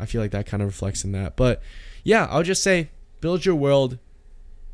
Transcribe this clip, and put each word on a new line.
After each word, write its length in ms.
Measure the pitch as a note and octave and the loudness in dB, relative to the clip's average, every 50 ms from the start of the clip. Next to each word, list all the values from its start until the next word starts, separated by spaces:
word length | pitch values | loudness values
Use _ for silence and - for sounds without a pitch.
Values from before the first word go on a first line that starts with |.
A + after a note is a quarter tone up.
I 60 | - | -8
feel 140 | - - A#2 | -4 -2 -2
like 120 | A2 G#2 - | -2 -2 -2
that 140 | G2+ G#2 | -4 -4
kind 160 | - - G2+ G2+ | -4 -2 -2 -2
of 60 | G2+ | -2
reflects 360 | F#2+ - - G2 F#2+ - - | -2 -4 -4 -4 -4 -4 -6
in 80 | F#2+ G2 | -4 -4
that. 240 | F#2+ G2 F2+ - | -4 -4 -6 0
But 260 | - B2+ B2 A#2 - - - - - - - - - - | 2 2 2 2 0 -4 -12 -14 -14 -16 -16 -16 -6 2
yeah, 220 | - G#3+ A3+ F3 - | 4 4 4 4 2
I'll 120 | - D3 E3+ | 0 0 0
just 200 | E3+ F#3+ - - | 2 0 0 2
say, 280 | G3+ F#3+ F3 D#3+ - - - - - - - | 4 4 2 2 -2 -8 -16 -20 -20 -16 -8
build 240 | - D#3+ F3 F#3 - | -4 -2 -2 0 2
your 100 | F#3 F3 | 2 2
world 440 | D3+ C#3 C#3 C#3 C#3 C3+ B2+ B2+ A#2+ - - - - - - - - - - - - - - | 4 4 4 6 6 4 2 0 -6 -14 -20 -20 -20 -20 -20 -20 -20 -18 -18 -18 -16 -16 -14